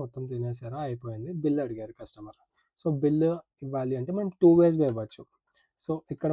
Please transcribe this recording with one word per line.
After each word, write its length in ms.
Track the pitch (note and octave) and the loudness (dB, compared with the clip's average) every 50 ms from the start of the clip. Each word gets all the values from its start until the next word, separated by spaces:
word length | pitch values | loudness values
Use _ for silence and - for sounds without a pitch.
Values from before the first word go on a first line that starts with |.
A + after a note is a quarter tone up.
మొత్తం 200 | C#3 A#2+ - C3 C3 | -6 -8 -10 -10 -10
తినేసారు, 500 | B2+ B2+ A#2+ A#2+ A#2+ A#2+ - A2+ A#2+ C3 D3+ D3+ | -8 -6 -6 -4 -6 -6 -8 -10 -10 -8 -8 -6
అయిపోయింది. 460 | C3 A#2+ A#2+ B2 A#2 A2 A2 A#2+ E3+ F3+ D#3+ D3+ | -8 -8 -8 -10 -10 -10 -10 -10 -8 -6 -2 0
బిల్ 160 | D3 C#3+ D3 C#3 | 0 0 0 -2
అడిగారు 280 | A#2+ A2 A2 A2 A2 - - | -4 -6 -10 -12 -14 -14 -16
కస్టమర్. 360 | A2 - - G#2 G#2 G#2+ - _ _ _ _ _ _ _ _ - | -18 -18 -16 -16 -18 -20 -20 _ _ _ _ _ _ _ _ -6
So, 80 | - E3 D3+ C3+ | -4 -4 -2 2
బిల్ 240 | C#3+ D3 D3+ D#3 D#3+ E3 E3+ E3 - _ _ _ C#3+ | 2 2 4 4 2 2 0 -4 -8 _ _ _ -10
ఇవ్వాలి 300 | C3+ C3+ C3+ C3 B2+ C3 B2+ | -8 -6 -4 -2 -2 -2 -4
అంటే 120 | B2+ F3+ F3+ | -4 -4 -4
మనం 120 | G#3 G3+ F#3+ - _ | -4 -4 -4 0 _
టూ 80 | F3+ E3+ E3+ F3 | 8 8 8 10
వేస్‌గా 280 | E3+ E3+ E3 D#3+ D3+ C3 A2+ | 8 6 6 4 2 0 0
ఇవ్వచ్చు. 280 | A2 A2 - - - - - _ _ _ _ _ _ _ _ _ _ - | -2 -6 -10 -12 -18 -20 -20 _ _ _ _ _ _ _ _ _ _ -8
So, 80 | - D#3 D#3 - - | -6 -6 -6 -6 -10
ఇక్కడ 200 | D3+ - - D#3 | -8 -4 -2 0